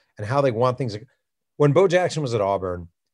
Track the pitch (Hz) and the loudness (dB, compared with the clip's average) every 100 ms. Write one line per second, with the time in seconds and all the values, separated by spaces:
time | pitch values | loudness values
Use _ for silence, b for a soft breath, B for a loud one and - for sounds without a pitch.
0 | _ - 101 139 139 113 127 123 127 107 | _ -12 -4 0 0 0 -2 -2 -6 -8
1 | - _ _ _ _ - 147 143 190 180 | -16 _ _ _ _ 0 2 4 4 2
2 | 175 156 135 113 98 98 92 90 85 _ | 0 -4 -4 -2 0 0 -2 -8 -12 _
3 | _ | _